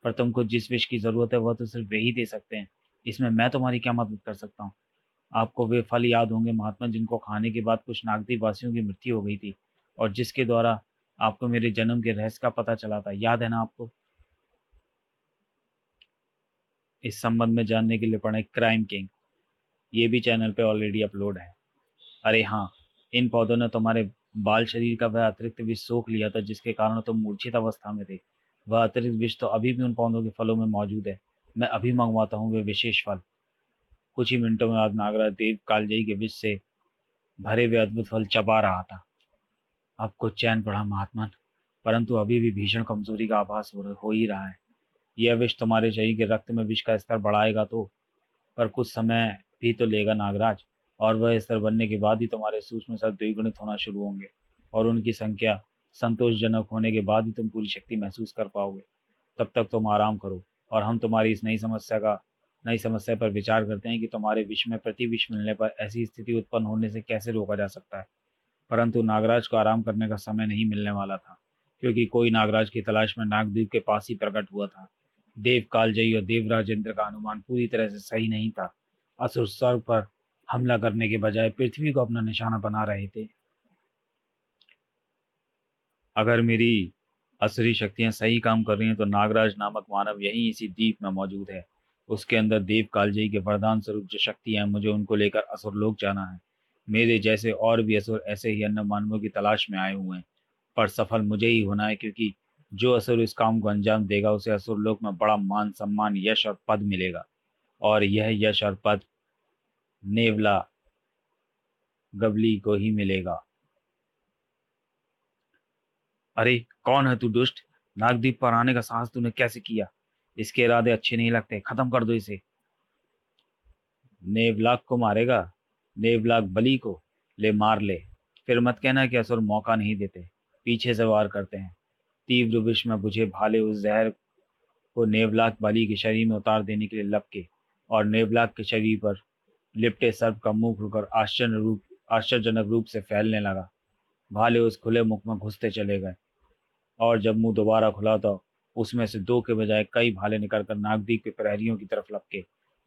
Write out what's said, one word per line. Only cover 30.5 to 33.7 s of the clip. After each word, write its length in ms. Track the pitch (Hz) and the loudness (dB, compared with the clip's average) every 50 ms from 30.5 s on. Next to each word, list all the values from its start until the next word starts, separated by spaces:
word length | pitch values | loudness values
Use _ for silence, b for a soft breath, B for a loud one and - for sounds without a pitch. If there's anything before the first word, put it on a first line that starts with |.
| 113 | 0
में 100 | 113 113 | 2 0
मौजूद 420 | 110 107 101 104 101 107 107 98 | 0 0 -2 -2 -4 -4 -6 -6
है। 120 | 104 95 95 _ _ _ _ _ _ _ | -8 -10 -10 _ _ _ _ _ _ _
मैं 100 | 113 120 | -4 -2
अभी 240 | 120 - 107 98 123 | -2 -2 -2 -2 0
मंगवाता 460 | 123 123 120 117 110 110 110 104 - | 2 2 2 2 2 0 0 0 -2
हूँ 160 | 107 110 113 110 | -4 -4 -2 -2
वे 80 | 110 | -2
विशेष 440 | 107 101 104 - - 117 104 - - | -2 -2 -4 -2 -2 -2 -2 -2 -2
फल। 140 | - 101 92 - _ _ _ _ _ _ _ _ _ | -4 -8 -8 -8 _ _ _ _ _ _ _ _ _